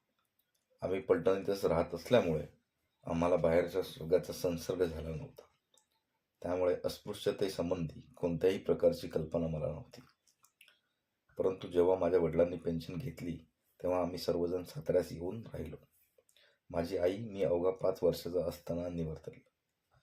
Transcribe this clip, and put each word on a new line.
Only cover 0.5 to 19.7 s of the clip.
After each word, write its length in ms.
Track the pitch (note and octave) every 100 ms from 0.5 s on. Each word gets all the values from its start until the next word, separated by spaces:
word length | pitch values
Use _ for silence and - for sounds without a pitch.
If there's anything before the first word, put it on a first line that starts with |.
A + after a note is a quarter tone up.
| _ _ _
आम्ही 180 | F2+ F#2+
पलटणीतच 640 | - F2 F#2 G2 G2 G2
राहत 300 | F#2 E2 E2
असल्यामुळे 520 | E2 - A#2+ F2 D#2 D2+ - _ _ _ _ -
आम्हाला 300 | E2+ F2 F2+
बाहेरच्या 440 | E2 E2+ E2+ F#2
जगाचा 520 | F2 - D#2+ F2 -
संसर्ग 520 | E2+ F2+ E2 - F2+
झाला 240 | F2 D#2 D#2
नव्हता. 340 | D#2+ - - - _ _ _ _ _ _ _ _ _
त्यामुळे 340 | F2 F2+ F2+ -
अस्पृश्यतेसंबंधी 1160 | - - G#2 G2+ G2+ G2+ G2 - F2 F2+ D#2+ - - -
कोणत्याही 420 | F2 E2 F#2 G2
प्रकारची 500 | - E2 E2+ E2 F2+
कल्पना 380 | - D#2 F2 D#2+
मला 200 | D#2 D2+
नव्हती. 340 | D#2 - - - _ _ _ _ _ - _ _ _ _ _ _ -
परंतु 300 | F#2+ F#2 F#2+
जेव्हा 300 | F2 F2 F#2
माझ्या 220 | F2 F2+
वडिलांनी 360 | E2 E2 F2 F2+
पेन्शन 400 | E2+ E2 - F2
घेतली, 420 | - - F2 D#2+ - _ _ _
तेव्हा 180 | F2+ F2+
आम्ही 180 | F2 F2+
सर्वजण 440 | - E2+ E2+ F2+
साताऱ्यास 500 | F2 - - F2 -
येऊन 340 | E2+ F2 A2+ -
राहिलो. 300 | - D#2+ D2 _ _ _ _ _ _ _ _ -
माझी 260 | E2+ E2+ F#2
आई 220 | F2+ G2+
मी 240 | A2+ G2
अवघा 280 | F2+ F2 F2+
पाच 280 | - F#2+ F#2
वर्षाचा 460 | F2 D#2+ F2 F2 E2+
असताना 400 | E2 - E2+ F2
निवर्तली. 520 | F2 D#2+ D#2+ - - _ _ _